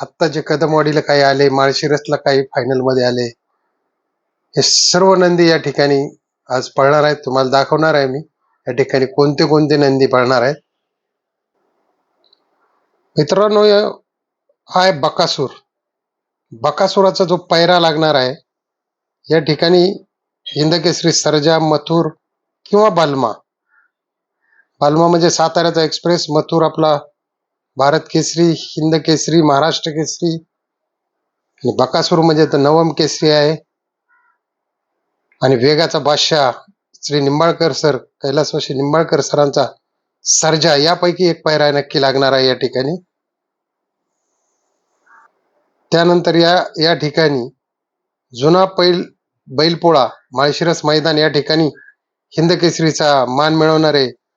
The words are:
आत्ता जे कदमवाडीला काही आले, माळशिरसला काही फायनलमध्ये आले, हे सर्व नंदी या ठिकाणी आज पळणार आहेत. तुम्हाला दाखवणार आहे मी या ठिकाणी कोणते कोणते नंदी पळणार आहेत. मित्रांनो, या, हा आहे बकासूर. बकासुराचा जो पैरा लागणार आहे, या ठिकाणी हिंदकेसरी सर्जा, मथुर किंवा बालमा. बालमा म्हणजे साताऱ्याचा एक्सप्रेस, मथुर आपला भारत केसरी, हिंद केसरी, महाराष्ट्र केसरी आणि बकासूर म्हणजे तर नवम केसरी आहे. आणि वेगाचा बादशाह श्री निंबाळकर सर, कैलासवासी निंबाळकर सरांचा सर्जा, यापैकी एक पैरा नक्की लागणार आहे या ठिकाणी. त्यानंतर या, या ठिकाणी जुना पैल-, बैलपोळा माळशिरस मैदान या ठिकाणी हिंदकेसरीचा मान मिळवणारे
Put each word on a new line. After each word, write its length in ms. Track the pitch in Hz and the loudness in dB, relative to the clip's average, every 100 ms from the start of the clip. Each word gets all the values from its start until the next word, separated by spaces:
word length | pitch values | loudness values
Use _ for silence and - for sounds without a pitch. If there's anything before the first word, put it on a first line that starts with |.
आत्ता 260 | - - 165 | -16 -4 -4
जे 140 | 147 - | -2 -4
कदमवाडीला 540 | 147 151 156 151 151 | -2 0 0 0 -2
काही 220 | - 143 | 0 2
आले, 260 | 139 135 143 | 2 2 2
माळशिरसला 680 | 135 139 135 151 147 - 143 | 2 0 0 -2 -4 -2 -4
काही 260 | 147 135 | 0 -2
फायनलमध्ये 640 | 135 143 123 131 127 131 | -2 -4 -4 -2 -2 0
आले, 220 | 123 123 120 - _ _ _ _ _ _ _ _ _ _ _ - | 0 -2 -6 -10 _ _ _ _ _ _ _ _ _ _ _ -2
हे 60 | |
सर्व 520 | 131 - - 175 190 | 0 0 0 2 4
नंदी 340 | 185 180 175 170 | 4 2 2 2
या 80 | 160 | 2
ठिकाणी 600 | 139 139 143 139 147 - _ _ - | -2 -2 0 0 -2 -10 _ _ -8
आज 180 | 127 127 | -6 -4
पळणार 360 | - 139 151 | 0 2 2
आहेत. 120 | 147 147 | 2 -2
तुम्हाला 340 | 131 131 131 | -4 -2 0
दाखवणार 440 | 135 135 151 160 | 0 0 0 0
आहे 120 | 151 135 | 0 -2
मी 120 | 135 160 _ _ _ - | -4 -12 _ _ _ -6
या 60 | |
ठिकाणी 340 | 120 131 135 127 | -4 -2 0 -2
कोणते 400 | - 143 143 156 | 0 0 0 0
कोणते 300 | 151 151 147 | 2 2 2
नंदी 300 | 139 135 131 | 2 2 2
पळणार 360 | 127 123 131 | 2 0 0
आहेत. 120 | 123 147 _ _ _ _ _ _ _ _ _ _ _ _ _ _ _ _ _ _ _ _ _ _ _ _ _ - | 0 -4 _ _ _ _ _ _ _ _ _ _ _ _ _ _ _ _ _ _ _ _ _ _ _ _ _ -4
मित्रांनो, 460 | 143 190 208 208 | 0 2 2 4
या, 160 | 208 202 214 - _ _ _ _ _ _ - | 4 2 0 -6 _ _ _ _ _ _ -6
हा 140 | 185 | 0
आहे 100 | 190 | 0
बकासूर. 580 | 156 147 - 170 - 127 - _ _ _ _ _ _ _ _ _ | 0 -2 -2 -4 -4 -8 -10 _ _ _ _ _ _ _ _ _
बकासुराचा 720 | 117 139 147 190 208 190 - | -6 -4 -2 0 2 2 0
जो 120 | 180 180 | -2 -2
पैरा 440 | - 165 170 180 | 0 0 2 2
लागणार 340 | 165 151 156 | 2 0 0
आहे, 200 | 143 127 151 _ _ _ _ _ _ _ _ - | 0 -2 -6 _ _ _ _ _ _ _ _ -2
या 40 | 156 | 0
ठिकाणी 680 | 151 147 170 180 180 - - _ _ _ - | 0 0 2 4 2 -2 -12 _ _ _ -12
हिंदकेसरी 680 | 139 156 170 170 151 165 | -4 -2 0 -2 -2 -2
सर्जा, 460 | 147 156 151 151 160 | -2 0 0 0 0
मथुर 500 | 156 151 - 165 160 - _ _ _ _ | 0 -2 0 -2 -2 -6 _ _ _ _
किंवा 240 | _ 202 214 | _ 2 2
बालमा. 440 | 170 151 135 117 - _ _ _ _ _ _ _ _ _ _ _ _ _ _ | 2 0 0 -4 -6 _ _ _ _ _ _ _ _ _ _ _ _ _ _
बालमा 280 | 147 151 170 | 0 2 2
म्हणजे 220 | 175 170 | 4 2
साताऱ्याचा 520 | - 160 170 170 160 | 2 0 0 0 0
एक्सप्रेस, 440 | 156 - 170 175 - | -2 -2 -2 -2 -2
मथुर 320 | 151 - 165 | -4 -2 0
आपला 360 | 156 160 156 147 - _ _ _ _ _ _ - | 0 0 0 0 -4 _ _ _ _ _ _ -2
भारत 240 | 139 156 | 0 0
केसरी, 500 | - 165 151 160 170 | -2 -4 -2 0 0
हिंद 440 | 156 - - 156 | 0 -6 -6 -2
केसरी, 480 | 160 156 151 - 165 | 0 0 -2 0 2
महाराष्ट्र 480 | 151 139 156 - 165 | 2 2 0 -2 -6
केसरी 440 | 151 143 - 170 160 160 _ _ _ _ _ _ _ _ _ _ _ | -6 -6 -6 -6 -6 -10 _ _ _ _ _ _ _ _ _ _ _
आणि 200 | 123 104 | -4 -2
बकासूर 400 | 127 170 165 170 | 0 -2 0 2
म्हणजे 280 | 165 156 147 | 2 2 2
तर 100 | 151 | 2
नवम 360 | 139 160 165 | 2 2 0
केसरी 380 | 151 151 - 156 | -2 -4 -2 0
आहे. 260 | 151 147 156 - _ _ _ _ _ _ _ _ _ _ _ _ _ _ _ _ _ | 2 0 -2 -8 _ _ _ _ _ _ _ _ _ _ _ _ _ _ _ _ _
आणि 140 | 131 127 | -2 0
वेगाचा 420 | 135 151 160 160 | 2 0 0 -2
बादशाह 540 | 139 147 - 156 131 - - _ _ _ | -2 0 0 0 0 -2 -12 _ _ _
श्री 180 | - 147 | -6 -2
निंबाळकर 520 | 139 147 165 160 165 | 0 2 0 0 -2
सर, 240 | 135 151 131 | 0 -2 -2
कैलासवासी 800 | - _ 139 147 143 156 - | -6 _ -4 -2 -2 -4 -6
निंबाळकर 460 | 135 143 156 160 156 | -4 -2 -2 0 -2
सरांचा 460 | - 147 143 143 123 - _ _ _ _ | 0 0 0 0 -4 -6 _ _ _ _
सर्जा, 540 | - - 160 160 160 143 | -4 -2 0 0 2 2
यापैकी 520 | 151 175 175 175 180 | 0 0 -2 0 0
एक 160 | 160 | -2
पैरा 260 | 156 151 147 | -2 0 0
नक्की 300 | 143 139 151 | -2 -4 -2
लागणार 320 | 135 131 139 | 0 0 0
आहे 160 | 135 131 | 2 0
या 60 | |
ठिकाणी. 420 | 123 127 127 135 180 - _ _ _ _ _ _ _ _ _ _ _ _ _ _ _ _ _ _ _ _ - _ _ _ _ _ _ _ | -2 -4 -4 -6 -8 -12 _ _ _ _ _ _ _ _ _ _ _ _ _ _ _ _ _ _ _ _ -20 _ _ _ _ _ _ _
त्यानंतर 420 | 165 170 175 170 | 0 2 2 2
या, 300 | 165 165 180 - - | 2 2 2 -2 -4
या 120 | 160 | -2
ठिकाणी 540 | 160 147 151 156 139 123 - _ _ _ _ _ _ _ 120 | -2 -2 0 0 0 -6 -12 _ _ _ _ _ _ _ -4
जुना 240 | 143 180 | 0 2
पैल-, 400 | 190 190 180 180 - _ _ _ - 131 | 0 0 0 0 -6 _ _ _ -10 -4
बैलपोळा 520 | 160 165 170 151 117 - _ | -2 0 2 2 0 -4 _
माळशिरस 480 | 127 143 - 170 156 | -4 -2 -2 -2 -2
मैदान 340 | 151 156 151 151 | -2 0 0 0
या 100 | 156 | 0
ठिकाणी 380 | 147 135 156 151 - - _ _ _ _ | -2 -2 0 -2 -4 -16 _ _ _ _
हिंदकेसरीचा 920 | - 170 170 170 - 160 139 151 143 | -2 0 2 0 0 -2 0 0 2
मान 300 | 123 131 156 | 0 0 0
मिळवणारे 520 | 160 156 156 156 147 127 - _ | 2 2 2 2 0 -2 -6 _